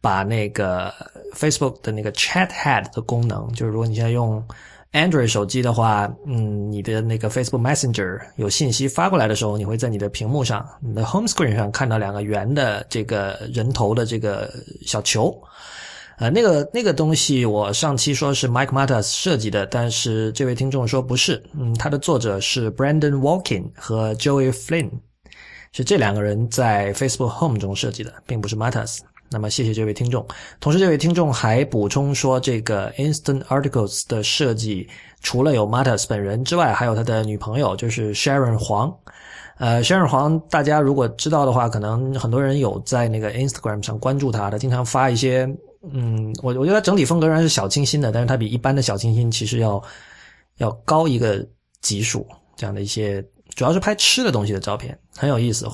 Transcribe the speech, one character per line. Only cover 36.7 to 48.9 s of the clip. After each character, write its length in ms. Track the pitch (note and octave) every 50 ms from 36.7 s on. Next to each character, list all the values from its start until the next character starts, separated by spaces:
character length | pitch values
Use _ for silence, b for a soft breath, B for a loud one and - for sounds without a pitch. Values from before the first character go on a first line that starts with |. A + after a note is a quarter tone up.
| G#2+
还 100 | - B2
有 100 | A#2+ A2
他 80 | G#2+ A2+
的 220 | A#2 A2+ A2 A2
女 140 | G#2+ G#2 G#2
朋 200 | - G#2+ G#2+ C3+
友， 160 | D3 G#2 F#2+
就 140 | - - A#2
是 260 | A2 A#2+ A2+ G#2+ G#2
Sharon 440 | - - C#3+ C#3 C#3+ C3 A#2+ A2+ A2+
黄。 360 | A2 - G#2+ G2+ A#2 D#3 F3+ - _ B B B B B B B B B B
呃， 260 | B B2+ A#2 A#2+ A#2+ A#2
Sharon 240 | - F3+ F#3+ F3+
黄 320 | C3+ A#2+ C3 C#3+ D3+ D#3+ D#3+ D#3+ -
大 120 | - D#3+ C#3+
家 180 | D3 D3 D3+
如 140 | D3+ C3+ C#3+
果 140 | C#3 B2+ A2+
知 220 | - - - D#3
道 160 | D#3 D3+ C#3+
的 60 | C3 A#2+
话， 160 | B2+ A#2+ A#2
可 100 | A2+ A2
能 360 | G#2 G#2 A2+ A#2 C3 C3 C3+
很 160 | C3 A#2+ A#2
多 100 | A2+ C3
人 180 | C#3 C3+ C3+ C#3+
有 200 | C3+ G#2+ - G2 A2+
在 240 | - C3+ B2 A#2+ A2+
那 100 | A2 A2
个 140 | G#2+ G#2 -
Instagram 520 | A#2+ C3+ C#3 - - - A#2 G#2+ G#2 G2+
上 140 | - A2 A2
关 180 | A#2 B2+ C3+
注 140 | C#3+ C#3 C3
他， 200 | A2 G#2+ G2+ G2
他 80 | G2+ G#2+
经 120 | C3+ C3
常 140 | B2 B2 B2+
发 240 | A#2+ - C3+ C3 C3
一 80 | A#2+
些， 320 | A#2 B2 C3 B2+ B2+ C3 C3 C3+ - - - - _ - E3+ C#3
嗯， 420 | C3 A#2+ A#2 A2+ A2 A2 G#2+ A2 - -
我， 100 | B2+ B2
我 120 | B2+ C3+
觉 60 | E3 G3
得 20 |
他 60 | G#3+
整 140 | G#3 F#3 F#3+
体 100 | G3+ D3
风 140 | - E3 E3+
格 80 | D#3
仍 80 | D#3+ D#3
然 80 | D#3+ E3
是 60 | D#3+
小 180 | D#3 - G2
清 200 | G2 - C#3+ C#3+
新 140 | B2+ - D3
的， 120 | C#3+ A#2 G#2+
但 100 | A#2 A#2+
是 40 |
他 100 | A#2 C3
比 100 | A#2+ A2+
一 120 | G#2+ A2+ B2
般 160 | - C3+ C#3
的 80 | C#3 B2+
小 160 | -